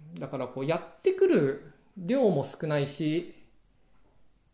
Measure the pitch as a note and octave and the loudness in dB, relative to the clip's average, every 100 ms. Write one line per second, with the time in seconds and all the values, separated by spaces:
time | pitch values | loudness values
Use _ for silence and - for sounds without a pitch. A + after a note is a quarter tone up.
0 | - - - C3+ B2+ C3+ C#3 E3+ - - | -16 -12 -8 -6 -6 -4 -2 -2 -6 -2
1 | G4 F#4+ F#4+ A#3 C#3 - - - _ G3 | 0 4 4 6 4 -2 -10 -20 _ -8
2 | F3 C4+ A3 D3 C3+ - D#3 D3 C#3 - | -2 4 4 4 -2 -4 -2 0 -2 -2
3 | D3+ E3 - - - _ _ _ _ _ | -2 -2 -4 -16 -20 _ _ _ _ _
4 | _ _ - _ _ | _ _ -20 _ _